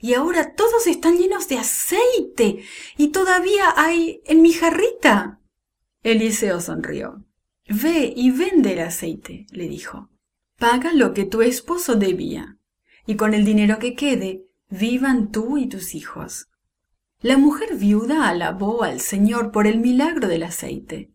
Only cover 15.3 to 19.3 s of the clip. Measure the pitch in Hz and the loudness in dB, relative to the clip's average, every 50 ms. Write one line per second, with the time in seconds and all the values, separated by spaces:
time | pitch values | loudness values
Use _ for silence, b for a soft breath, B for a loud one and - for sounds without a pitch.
15.3 | - 220 220 240 285 294 254 - - 190 175 - - 165 - - - - 78 - | -4 -6 -4 -2 -4 -4 -4 -4 -8 -12 -14 -12 -14 -14 -14 -14 -16 -14 -14 -14
16.3 | - - - _ _ _ _ _ _ _ _ _ _ _ _ _ _ _ - 233 | -14 -16 -18 _ _ _ _ _ _ _ _ _ _ _ _ _ _ _ 0 2
17.3 | 262 269 277 294 294 - 440 453 370 220 196 202 208 208 233 247 294 320 285 202 | 4 6 6 4 4 2 -4 -6 -6 -2 0 2 2 2 0 0 0 0 0 0
18.3 | 175 175 175 156 165 190 196 202 226 240 226 170 131 127 - - - 196 202 220 | 0 -2 -4 -4 -4 -4 -4 -4 -2 -2 -2 -4 -4 -6 -8 -6 0 2 2 2